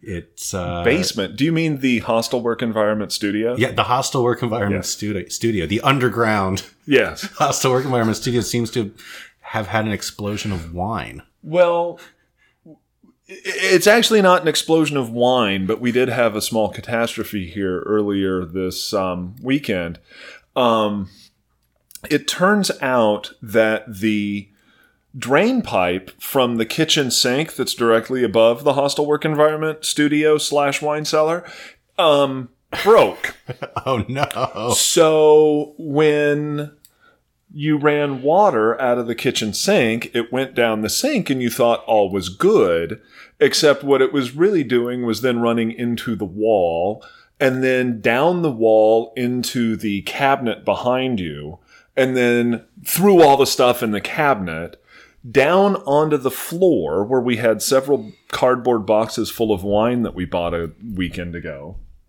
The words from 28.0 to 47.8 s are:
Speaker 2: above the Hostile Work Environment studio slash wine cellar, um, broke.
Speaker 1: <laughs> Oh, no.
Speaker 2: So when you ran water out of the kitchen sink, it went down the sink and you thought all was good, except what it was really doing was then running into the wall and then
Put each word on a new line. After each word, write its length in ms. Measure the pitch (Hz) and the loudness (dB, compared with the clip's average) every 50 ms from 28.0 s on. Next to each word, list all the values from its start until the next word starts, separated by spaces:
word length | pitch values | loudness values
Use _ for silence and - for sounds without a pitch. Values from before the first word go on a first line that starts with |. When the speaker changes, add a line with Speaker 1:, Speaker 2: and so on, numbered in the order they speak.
| 117 - 131 131 123 | 2 0 -2 0 0
Speaker 2:
above 400 | 113 95 117 113 113 120 123 143 | 2 4 4 4 4 4 2 0
the 100 | 147 135 | 0 0
Hostile 320 | 135 139 143 139 - 147 | 2 0 -2 0 -2 0
Work 200 | 147 147 147 - | 0 0 -2 0
Environment 580 | 160 156 147 151 151 156 151 156 156 151 156 - | -2 2 4 2 2 2 0 -4 -4 -6 -6 -8
studio 540 | - - - 147 147 147 147 151 151 151 151 | -8 -2 0 0 2 2 2 2 2 2 2
slash 440 | 147 - 147 147 143 139 139 139 | 0 0 0 0 0 0 -2 -2
wine 240 | - 151 147 151 151 | -4 -4 -4 -4 -4
cellar, 400 | 147 - 156 156 156 165 175 170 - - - - - - _ _ _ _ - | -2 0 0 2 2 0 -4 -6 -12 -20 -20 -20 -20 -20 _ _ _ _ 0
um, 520 | 185 160 147 143 143 135 135 131 131 127 _ _ _ _ - - - | 2 4 4 4 2 0 -2 -6 -10 -12 _ _ _ _ -10 -4 2
broke. 520 | 196 220 220 143 101 90 - - - - - | 6 6 6 6 4 2 -4 -10 -10 -10 -10
Speaker 1:
<laughs> 60 | _ - 127 - - - - - - | _ -14 -12 -12 -12 -10 -10 -8 -4
Oh, 200 | 127 131 120 98 92 | -2 -2 -2 -2 -4
no. 680 | 127 135 147 - - - - - - 95 110 120 113 | -4 -4 -4 -4 -2 -4 -4 -4 -4 -6 -4 -2 -2
Speaker 2:
So 1000 | - - - - - 165 156 156 156 156 151 151 151 156 151 151 147 147 143 - - | 0 0 0 2 4 4 4 4 4 6 6 6 6 6 4 2 0 -2 -6 -10 -14
when 960 | 165 156 139 143 156 151 147 147 147 147 147 147 151 151 147 147 147 147 147 _ _ - _ _ _ _ _ _ _ _ _ _ _ _ | -10 -4 0 2 2 2 2 2 2 0 0 -2 -2 -6 -6 -8 -8 -10 -14 _ _ -20 _ _ _ _ _ _ _ _ _ _ _ _
you 260 | - 151 143 156 156 147 | -14 -6 -2 0 0 2
ran 440 | 139 151 147 147 147 143 139 131 | 2 2 2 2 0 -2 -4 -2
water 580 | 123 143 160 185 208 202 160 113 107 110 113 - | 0 2 4 4 4 4 4 4 2 2 0 0
out 200 | 131 123 123 123 | 0 0 0 0
of 80 | 120 117 | 0 -4
the 80 | 117 | -4
kitchen 380 | - - 135 - - - 107 98 | -2 -2 -2 -2 0 -4 -4 -4
sink, 580 | - - - 202 202 131 113 110 117 117 - - | -4 0 2 2 2 2 2 0 -2 -4 -4 -4
it 180 | 120 117 - | -4 -4 -2
went 220 | - 127 135 131 131 | -4 -4 -4 -4 0
down 280 | 123 120 113 110 107 | 0 2 2 2 0
the 80 | 107 107 | -2 -4
sink 400 | - - - 269 311 240 165 - | -4 -2 -2 -2 -2 -2 -2 -2
and 100 | 143 131 | -2 -2
you 80 | 127 120 | -2 -4
thought 340 | 113 - 127 117 117 - - | 0 2 2 2 2 0 0
all 260 | - 113 107 104 95 | 0 2 2 2 2
was 180 | 92 98 90 90 | -2 -4 -6 -6
good, 720 | 92 - - 185 220 196 117 92 85 82 85 82 107 - _ _ _ - - - _ _ | -8 0 2 2 4 4 4 4 2 0 -2 -4 -8 -12 _ _ _ -20 -20 -20 _ _
except 440 | 151 139 139 - - 151 139 - - | 2 2 2 4 4 4 4 4 2
what 180 | 139 139 131 131 | 0 4 4 4
it 100 | 127 - | 2 2
was 220 | 143 131 120 123 | 0 -2 -2 -2
really 280 | 143 165 202 214 170 143 | 2 2 2 2 2 0
doing 420 | 113 123 120 117 120 123 123 123 | 2 0 0 0 0 -4 -4 -2
was 160 | 117 110 98 | -2 -2 0
then 180 | 120 131 123 117 | 0 -2 0 2
running 320 | 117 117 117 117 117 113 | 0 0 0 0 0 -2
into 440 | 113 - 123 120 120 110 - - 117 | -4 -4 -4 -4 -4 -4 -4 -6 -4
the 100 | 95 107 | -4 -6
wall 800 | 92 82 104 107 113 113 101 90 85 82 82 87 98 107 - - - - - _ _ _ _ | -8 -6 -2 0 2 2 4 2 2 0 0 -2 -2 -4 -6 -10 -20 -20 -20 _ _ _ _
and 240 | 143 135 131 127 131 | 0 0 0 2 0
then 360 | 131 127 127 | 0 2 2